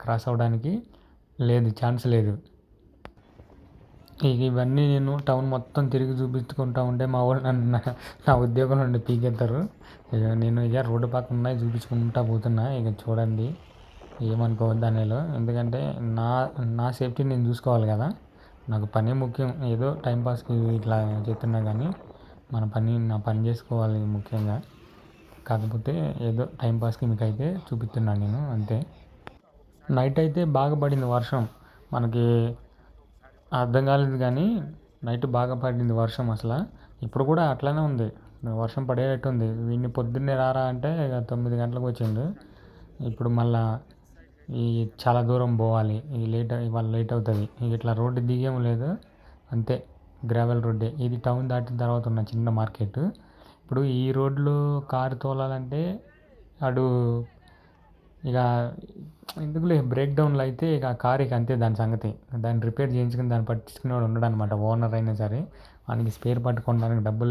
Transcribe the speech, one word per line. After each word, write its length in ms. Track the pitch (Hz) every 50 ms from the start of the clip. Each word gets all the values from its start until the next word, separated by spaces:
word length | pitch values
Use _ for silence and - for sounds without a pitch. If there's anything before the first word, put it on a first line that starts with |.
| -
క్రాస్ 240 | - 117 113 - 123
అవ్వడానికి 440 | 123 117 120 117 117 113 113 147 185 233 240 - - - - - - - _ _ _ - 131 120
లేదు, 220 | 120 123 120 113 107 - 120
ఛాన్స్ 240 | 120 123 120 - 127 120
లేదు. 200 | 113 107 104 101 110 - - _ _ _ _ _ _ _ - - _ - - - - - - - - - - - - - - - - - - - - - - - - - 139
ఇక 100 | 127 120 127 127
ఇవన్నీ 340 | 123 123 123 127 131 143 147 143 143
నేను 200 | 139 139 139 143 147 143 -
టౌన్ 180 | 131 131 135 135 131
మొత్తం 320 | 127 113 - - 151 139 131 127
తిరిగి 200 | 131 131 131 131 127
చూపించుకుంటా 600 | 131 127 127 131 123 - - - 131 123 120 127 127 123
ఉంటే 140 | 123 123 131 127 127
మా 80 | 127 123
వాళ్ళు 160 | 123 131 135 131
నన్ను, 180 | 131 127 123 120 120 120
నా, 60 | 117 - 127 123 - - - - - -
నా 60 | - 135 120 123
ఉద్యోగం 340 | 120 117 127 131 127 135 135 135
నుండి 140 | 127 123 117 117
పీకేస్తారు. 540 | - 123 117 120 123 117 110 123 113 117 139 180 214 - - - - - - - - -
ఇక 80 | 113 107 110 113 113 113
నేను 180 | 117 117 120 120 117
ఇక 160 | 113 127 131 120
రోడ్డు 160 | 117 117 120 120 120
పక్కన 220 | 127 123 - 123 120
ఉన్నాయి 180 | 120 127 131 117 117
చూపించుకుంటా 600 | 117 117 117 - - 123 117 117 117 113 123 120 113
పోతున్నా. 340 | 113 110 104 123 117 110 113 131 139 127
ఇక 80 | 113 113 104 - -
చూడండి, 460 | 117 113 113 117 113 110 110 110 131 165 - - - - - - - - - - - - - 120 113
ఏమనుకోవద్దు 560 | 113 117 117 113 113 107 113 113 113 113 113 113
అనేలో, 300 | 113 110 110 107 110 131 156 170 147 123
ఎందుకంటే 420 | 117 117 117 120 120 120 117 131 143 143 135 - 120 117 113 113
నా, 100 | 113 117 123 127 131 - - 139 123 113 113 117
నా 80 | 120 127 123 -
సేఫ్టీ 240 | 131 123 120 - 139 135
నేను 140 | 131 123 120 117
చూసుకోవాలి 380 | 120 117 - 131 123 117 110 107 107
కదా, 160 | 107 120 160 214 - - - - - - - - - - - 113
నాకు 140 | 107 104 104 -
పనే 180 | 113 110 113 131 135 131
ముఖ్యం. 280 | 123 120 - 135 127 - 165 135 123 117
ఏదో 140 | 117 127 139 147 - -
టైంపాస్కి 480 | 127 120 120 117 123 123 117 - - 120 117 113 113 117 113
ఇట్లా 200 | 104 113 110 110 110 107 107 107 107 113
చేస్తున్నా 320 | 110 - - 117 113 110 110 107
కానీ 200 | 107 110 131 170 190 - - - - - - - - - - - 127
మన 100 | 113 110 107 104
పని, 200 | 117 110 113 117 117 117 113
నా 60 | 110 107 104 117
పని 120 | 110 110 110 117
చేసుకోవాలి 520 | 117 117 - - 120 117 110 110 110 110 107 104 104
ముఖ్యంగా. 400 | 101 101 - - 113 107 104 104 120 - - - - - - - - - - - - - - - - - -
కాకపోతే 460 | 113 110 107 110 113 113 110 - 147 170 156 147 - - 120 117
ఏదో 140 | 113 113 127 - - - -
టైంపాస్కి 440 | 117 113 113 117 117 110 - - 117 110
మీకు 120 | 107 113 110
అయితే 200 | 107 107 135 160 185 190 156 -
చూపిస్తున్నాను 520 | 135 113 117 110 - 120 113 107 104 101 101
నేను, 180 | 101 107 131 151 143 120
అంతే. 220 | 110 104 104 110 113 160 - - - - - - - - - - - _ _ _ - - - - - - - 143 127
నైట్ 200 | 127 135 139 165 160
అయితే 160 | 160 147 175 175 160 139 139
బాగా 180 | 135 143 151 147 143
పడింది 260 | 143 143 135 127 123 120
వర్షం, 260 | 123 117 - - 131 113 110 - - - - - - - - -
మనకి 320 | 123 117 117 113 120 117 120 117 117 117 117 117 - - - - - - - - - - - - - - 131 - - _ - - 127
అర్థం 220 | 123 120 120 131 135 135
కాలేదు 300 | 135 139 143 135 135 127 127
కానీ 200 | 123 123 135 170 214 233 208 147 147 156 - - - _ _ -
నైట్ 180 | 117 120 123 131 131 120 123
బాగా 160 | 123 123 127 123 123
పడింది 320 | 127 123 120 120 117 113 113 113
వర్షం 240 | 113 - - 127 113 113
అసలు. 240 | 110 - 117 117 147 202 - - - - - - - -
ఇప్పుడు 180 | 113 - 135 135 135
కూడా 120 | 160 170 170 151 131
అట్లానే 300 | 120 - 143 147 156 156 151
ఉంది, 180 | 139 120 113 107 - - - - - - - 117 110 110
వర్షం 220 | 113 113 - 143 135 127
పడేటట్టు 360 | 127 120 127 135 135 123 117 135 127
ఉంది. 160 | 120 113 110 113 113 117
వీడిని 240 | 117 120 120 123 120 120
పొద్దున్నే 380 | - 123 113 117 131 135 139 135 131 131
రారా 200 | 131 131 131 131 127 127
అంటే 180 | 123 123 151 160 165 151
ఇక 120 | 135 127 123 117 113
తొమ్మిది 260 | 131 120 120 120 120 120 120
గంటలకు 240 | 120 120 123 123 123
వచ్చిండు. 340 | 120 - 117 110 107 110 131 165 214 - - - - - - - - - - - - - - 123
ఇప్పుడు 200 | 113 - 120 120 120 117
మళ్ళా 240 | 117 120 117 113 113 113 110 110 - - - - - - - - - - _ _ - - 127 120 117
ఈ 20 | 117 117 117 113 107 - - -
చాలా 180 | 127 120 123 120 117
దూరం 240 | 123 127 123 120 120 110
పోవాలి, 380 | 113 113 113 113 110 107 107 110 143 151 139 117
ఈ 20 | 113 113 113
లేట్, 220 | 117 120 113 120 120 120 117
ఇవాళ 180 | 113 117 113 113 113
లేట్ 160 | 113 117 113 120
అవుతుంది. 280 | 117 107 110 110 104 104 110 - - 120
ఇక 60 | 117 113 113
ఇట్లా 140 | 113 117 113 110
రోడ్డు 220 | 117 123 123 123 120 120
దిగేం 260 | 123 123 127 131 131 127 120 120
లేదు, 200 | 117 113 123 151 190 240 - - - - - - - - _ - -
అంతే 200 | 113 110 - - - - - - - - - - - - 113
గ్రావెల్ 320 | 117 117 117 117 120 120 113
రోడ్డే. 220 | 117 113 107 113 113 147 151 127
ఇది 140 | 120 123 120 120
టౌన్ 200 | 127 123 123 131 127 127
దాటిన 240 | 123 120 117 123 120 120
తర్వాత 200 | 120 120 120 117 120 110
ఉన్న 80 | 110 110 107 -
చిన్న 160 | 113 113 117 113 110
మార్కెట్. 400 | 110 107 - - 110 98 - 127 151 196 - - - - - - - - - _ -
ఇప్పుడు 200 | - 127 131 139 139 127 127
ఈ 40 | 127 131 131 135
రోడ్లో 380 | 135 139 139 139 143 143 147 147 147 147 143 143 143 - -
కారు 240 | 127 127 131 131 120 -
తోలాలంటే 560 | 135 135 135 135 135 135 131 127 127 135 147 165 180 190 226 - - - - - - - - - - - - 147 131
అడు 180 | 127 131 131 127 123 123 123 120 117 117 120 120 - - - - - - - - - _ - - - - - - - - - 139
ఇక 80 | 123 127 123 120 123 120 120 120 117 - - - - - 143 151 - _ - - - - 156
ఎందుకులే 320 | 151 151 160 165 175 170 151 131 123 120
బ్రేక్‌డౌన్లు 500 | 127 139 143 143 139 151 147 139 139 131
అయితే 220 | 131 127 120 160 165 160
ఇక 80 | 139 131 127
ఆ 60 | 120 - -
కారు 200 | 123 127 135 139
ఇక 60 | 120 123 120
అంతే 160 | 117 117 131 117 113
దాని 140 | 113 113 104
సంగతి. 300 | 113 110 113 107 - 110 - - - - 127 120 110
దాన్ని 180 | 117 120 117 110 113
రిపేర్ 220 | 113 - 139 131 123
చేయించుకుని 320 | 123 123 120 120 120 127 123 120
దాన్ని 140 | 117 110 110
పట్టించుకునేవాడు 540 | 117 110 - - - - - 131 127 123 117 110
ఉండడు 180 | 113 113 113 117
అనమాట, 240 | 113 110 107 101 110 104 104 110
ఓనర్ 260 | 113 117 117 113 110 113
అయినా 160 | 110 110 107 104 110
సరే. 180 | 104 107 127 180 - - - - - - - _
వానికి 260 | - 120 117 117 113 110
స్పేర్ 240 | - - 120 123 120 120
పట్టుకోవడానికి 560 | 123 123 117 113 - 120 117 113 113 117 113 107 107
డబ్బులు 220 | 107 110 120 120